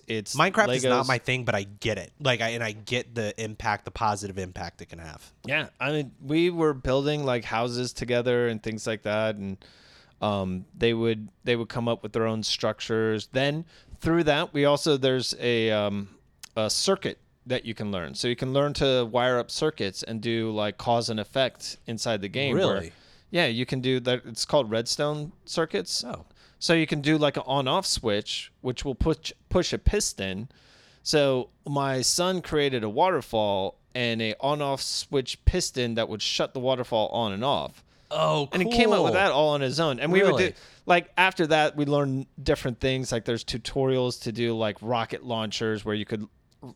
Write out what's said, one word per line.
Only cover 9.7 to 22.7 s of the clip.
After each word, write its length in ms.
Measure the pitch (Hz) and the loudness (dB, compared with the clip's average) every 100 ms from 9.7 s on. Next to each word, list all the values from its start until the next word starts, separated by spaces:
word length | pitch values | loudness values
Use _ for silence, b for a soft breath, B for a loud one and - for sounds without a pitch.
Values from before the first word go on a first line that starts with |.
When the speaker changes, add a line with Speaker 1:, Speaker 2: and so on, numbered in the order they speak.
| B B B B - | B B B B -4
Speaker 1:
um, 440 | 104 101 92 92 - - | -2 0 -2 -4 -8 -2
they 160 | 117 | 0
would, 360 | 113 113 110 104 - | 2 0 -2 -6 -6
they 120 | 127 117 | -2 -2
would 140 | 110 | -2
come 180 | 123 117 | -4 -2
up 160 | 117 | -2
with 100 | 107 | -4
their 140 | 117 113 | -2 0
own 160 | 110 | 0
structures. 840 | 104 - 110 - - 110 110 110 - | -2 -2 -2 -2 -2 0 0 -2 -2
Then 340 | 127 139 151 165 B B - | -2 0 -2 -8 B B -4
through 260 | 160 170 151 | 2 4 4
that, 280 | 147 170 | 2 0
we 120 | 147 143 | 2 4
also, 320 | 143 165 139 | 4 4 4
there's 360 | 131 127 - - | 4 2 0 -2
a, 320 | 120 117 113 | 0 2 2
um, 380 | 107 104 101 101 - _ _ - 110 | 2 0 -2 -6 -14 _ _ -8 -2
a 140 | 107 | 0
circuit 480 | - 196 190 - - _ _ - | 0 0 0 -2 -8 _ _ -6
that 180 | 123 113 | -6 -6
you 80 | |
can 180 | 107 104 | -6 -4
learn. 220 | 95 71 | -4 -6
So 140 | - 120 | -4 -2
you 80 | 120 | -2
can 180 | 131 | 0
learn 200 | 139 147 | 2 0
to 300 | 135 139 127 117 | 2 2 2 2
wire 340 | 120 127 123 | 2 2 2
up 100 | - | -2
circuits 540 | - 156 - 98 - | -2 -2 0 -4 -4
and 180 | - 113 | -8 -4
do, 300 | 117 113 113 | -2 0 0
like, 260 | 107 104 - | 0 -2 -2
cause 320 | 123 120 117 | 0 2 0
and 100 | 110 | -4
effect 580 | 98 135 127 - - - - | -2 0 0 -2 -14 -12 -10
inside 340 | 113 120 107 | -6 -2 -2
the 80 | 98 | -2
game 260 | 123 139 160 | -2 0 2
where 180 | 160 | 2